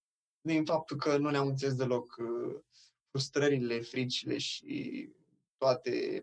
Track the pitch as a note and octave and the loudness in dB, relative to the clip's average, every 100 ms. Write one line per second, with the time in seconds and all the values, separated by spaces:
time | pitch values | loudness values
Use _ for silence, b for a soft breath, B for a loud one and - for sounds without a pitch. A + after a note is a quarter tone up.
0 | _ _ _ _ D#3+ D#3+ D#3 D#3 - C#3+ | _ _ _ _ 0 2 2 0 0 -2
1 | D#3 C#3+ D3 C#3+ C#3 C3+ C3+ B2+ B2 B2 | 2 2 4 2 2 2 0 0 2 0
2 | - - A#2 A#2 A#2+ - _ b b _ | -2 -8 -4 -2 -4 -8 _ b b _
3 | _ C#3 - D3 C#3+ C#3 A#2+ A#2 A#2 B2+ | _ -6 -2 2 4 4 0 -2 -4 -4
4 | B2+ - - A#2+ - - - - - - | -2 -2 -2 -4 -4 -8 -6 -6 -4 -8
5 | - - _ _ _ - C3+ B2 B2+ B2 | -10 -16 _ _ _ 0 2 2 0 -2
6 | - - | -2 -4